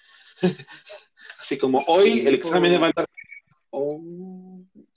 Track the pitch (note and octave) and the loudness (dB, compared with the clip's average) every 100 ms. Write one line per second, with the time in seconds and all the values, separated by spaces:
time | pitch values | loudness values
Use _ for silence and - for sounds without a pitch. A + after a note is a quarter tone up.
0 | _ - - - F3+ - - - - - | _ -20 -20 -4 -2 -2 -10 -20 -20 -20
1 | - _ - - - C#3 C3 C3 C3+ F3 | -20 _ -20 -18 -8 -4 0 0 2 4
2 | G#3 A#3 C3 C3 - F3 E3+ F3 E3 D#3 | 4 4 2 0 0 0 2 4 2 0
3 | D3+ - - - _ _ _ C#3 C#3+ D3+ | -6 -8 -20 -20 _ _ _ -6 -6 -6
4 | E3+ F3 F#3 F#3 F#3 F#3 F#3 - _ | -12 -16 -16 -18 -20 -20 -20 -20 _